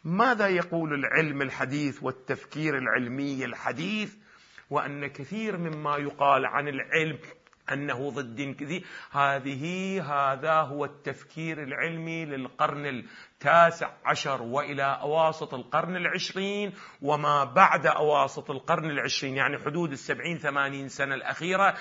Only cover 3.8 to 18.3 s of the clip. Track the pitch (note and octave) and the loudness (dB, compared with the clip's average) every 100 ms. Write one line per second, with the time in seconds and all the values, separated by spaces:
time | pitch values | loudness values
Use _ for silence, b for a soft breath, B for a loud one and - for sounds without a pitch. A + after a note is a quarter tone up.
3.8 | C3+ G#3+ G#2 - b b b b b C#3+ | -4 -4 -6 -10 b b b b b -2
4.8 | C#3+ C#3+ C#3+ C#3+ C#3 G#3+ A3 F#3 E3+ D3+ | -2 -6 -8 -10 -10 -6 -4 -4 -4 -4
5.8 | D3 D3 C#3+ - C#3 C3+ C3 C#3 D3 C3+ | -2 -2 -4 2 4 6 4 -2 -4 -6
6.8 | - D#3+ D#3+ C#3 - - _ _ - C#3 | 0 0 0 -4 -12 -20 _ _ -6 -4
7.8 | D3 B2 C#3+ B2+ B2 A2+ C#3 C3+ C#3+ F3 | -2 -4 -4 -4 -8 -6 -6 -6 -8 -8
8.8 | B B B C#3+ C#3 C#3 C3+ C3+ D#3+ F3+ | B B B 0 2 2 -4 -6 -4 -4
9.8 | F#3+ F#3+ D3 C#3+ C#3 C3+ D#3 D#3+ D3 C#3+ | -2 -4 -2 0 2 0 2 2 2 -2
10.8 | C#3 C#3+ C#3 C3 - D#3 D#3+ D#3 C#3 C#3+ | -4 -6 -10 -10 -12 -8 -6 -6 -6 -4
11.8 | D#3+ E3 E3 E3 D#3+ C3+ B2+ - D3+ D3 | -4 -4 -6 -6 -6 -6 -8 0 0 0
12.8 | C#3+ B2 B B B _ C#3+ E3 E3+ E3 | -4 -6 B B B _ 6 8 8 6
13.8 | D3+ - - D3 D3+ C3+ A#2 C3 C#3+ C#3+ | -6 -4 0 0 0 -2 -2 -2 -2 -2
14.8 | C#3 C3 - D#3 D#3+ D#3+ D3 C3 A#2 D3+ | 0 0 0 4 2 2 -8 -8 -2 -2
15.8 | E3+ F3+ E3+ F3 - F#3+ G3 G3+ G3+ F#3 | 0 -2 -2 -2 -4 -4 -2 -2 -4 -6
16.8 | B B C#3 D3 D3+ D3 C3+ C3 F#3 E3 | B B 0 2 4 4 4 8 8 8
17.8 | D#3 - D3+ D3 C#3 | 4 4 4 4 4